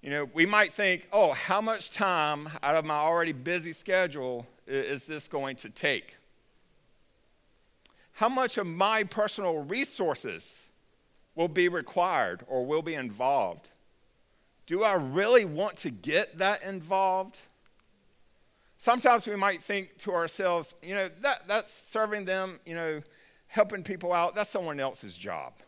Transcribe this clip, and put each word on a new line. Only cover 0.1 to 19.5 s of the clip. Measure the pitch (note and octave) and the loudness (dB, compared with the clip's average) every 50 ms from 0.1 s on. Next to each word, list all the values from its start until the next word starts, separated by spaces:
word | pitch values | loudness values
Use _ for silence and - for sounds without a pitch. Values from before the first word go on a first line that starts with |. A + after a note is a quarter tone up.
know, | C#3+ D3 D3 C3+ - | -4 -4 -4 -4 2
we | D#3 E3 F#3 | 2 2 4
might | G#3 G#3+ G#3+ F3 - | 6 4 4 4 2
think, | - G#3 G3 F3+ E3+ - - - | 0 0 0 0 0 -4 0 4
"Oh, | G#3 G#3 D#3+ C#3 | 6 6 6 4
how | - - - F#3+ G3+ | 0 0 0 0 2
much | A3 A3 A3+ G#3 F3 - | 2 0 -2 -4 -6 -10
time | - - G#3+ G3 F3+ E3 D3+ D3+ D3+ D3 D3 D#3 D3+ - - | -4 -2 0 2 2 2 2 2 0 -4 -6 -10 -12 -4 0
out | C#3+ D3+ | 2 2
of | D#3+ D#3 | 2 2
my | D#3 D3+ | 0 0
already | D3 D3+ D#3 E3 E3+ E3+ E3 | 0 2 2 2 2 0 0
busy | D3+ C3 B2+ E3 F3 F3+ D#3 E3+ D#3+ | -2 -6 -4 -4 -4 -4 -4 -6 -12
schedule | - - - F#3 F#3 F#3 F3 C#3+ D3 C3 B2+ B2+ A#2+ A#2 A#2 _ _ _ - | -12 -4 0 2 2 2 0 -2 -6 -6 -6 -6 -6 -10 -14 _ _ _ -6
i-, | |
is | C3 C#3 B2+ - C#3 C#3 - | -4 -2 -2 -2 -4 -6 -6
this | - D#3 D3+ - - | -8 -10 -10 -10 -6
going | - D3 C3+ C3+ C3+ B2 | -6 -4 -4 -4 -8 -10
to | - G#2+ | -14 -16
take? | - - - D3+ C3+ - - - - - _ _ _ _ _ _ _ _ _ _ _ _ _ _ _ _ _ _ _ _ _ _ _ _ _ _ _ _ _ _ _ _ _ - _ _ _ _ _ | -14 -2 0 0 0 0 -4 -8 -20 -20 _ _ _ _ _ _ _ _ _ _ _ _ _ _ _ _ _ _ _ _ _ _ _ _ _ _ _ _ _ _ _ _ _ -20 _ _ _ _ _
How | - G#3+ A#3 | 0 0 2
much | C4 C4 C4 A#3+ - - | 2 2 0 0 -2 -4
of | G3+ | -6
my | F3 E3 E3+ F#3+ G#3 A3 A3 G#3+ | -4 -2 0 2 2 2 2 0
personal | F#3+ - - G#3+ G#3 - - G3+ F3+ E3 D#3 | -2 -2 -2 -2 -2 -2 -2 -2 -2 -2 -2
resources | D3 C#3 F#3 A#3+ C#4 - - - G3 E3 C#3 - - B2 F#2 E2 - - - - - - _ _ _ _ _ _ _ _ _ _ _ _ _ | -2 -4 -4 -4 -4 -4 -2 -2 -2 -2 -2 -2 -6 -8 -10 -8 -12 -16 -18 -20 -20 -20 _ _ _ _ _ _ _ _ _ _ _ _ _
will | - E3 F3 | -2 -2 0
be | D#3 E3+ F3 F3+ | 2 2 2 2
required | F3 E3+ D3 - - G3 F3 F#3 F3+ D3 A#2 F#2 F2 F#2 A#2+ - | 2 -2 -6 -4 0 0 2 2 4 2 2 0 0 -6 -8 -4
or | C3 B2+ B2 | -2 -2 0
will | C3 D3+ D#3+ | 2 0 0
be | D#3 D#3+ D#3+ | 0 -2 -6
involved? | D3 B2+ A#2+ G#2 G#2 B2 C3 C#3+ C3+ G#2+ F#2 F2 E2+ - - _ _ _ _ _ _ _ _ _ _ _ _ _ _ _ _ _ _ _ | -6 -6 -8 -6 -2 0 2 4 4 2 0 -2 -8 -16 -20 _ _ _ _ _ _ _ _ _ _ _ _ _ _ _ _ _ _ _
Do | - E3 F#3 G#3+ | -4 -2 2 2
I | A3 G3+ | 4 4
really | F#3 D3 C3 C3 E3+ G3 A3 B3 B3+ G#3+ | 2 0 0 0 0 2 8 6 6 6
want | F3+ D3+ D3+ G3 G#3 F3 - | 6 -2 -2 -2 -2 -2 -4
to | - D#3 | -6 -8
get | B2 G2+ F2 B2+ D3+ E3+ G#3+ - - D#3+ | -8 -6 -6 0 2 2 2 0 -2 0
that | F#3+ F#3+ G#3 - - | 0 2 2 0 -4
involved?" | F#3+ G3 F#3 D#3+ D#3+ G3 F#3+ F#3+ F#3+ F#3 F#3+ F#3+ G3 - - - _ _ _ _ - _ _ _ _ _ _ _ _ _ _ - _ _ _ _ _ _ _ _ _ _ _ | -8 -10 -10 -4 0 2 4 4 4 4 2 0 -2 -8 -20 -20 _ _ _ _ -20 _ _ _ _ _ _ _ _ _ _ -20 _ _ _ _ _ _ _ _ _ _ _
Sometimes | - - A#3 B3 A#3 B3+ A#3+ A#3 - | 2 2 2 6 8 6 6 6 4
we | A#3+ G#3 G3+ | -2 -2 2
might | G3 G3+ | 2 2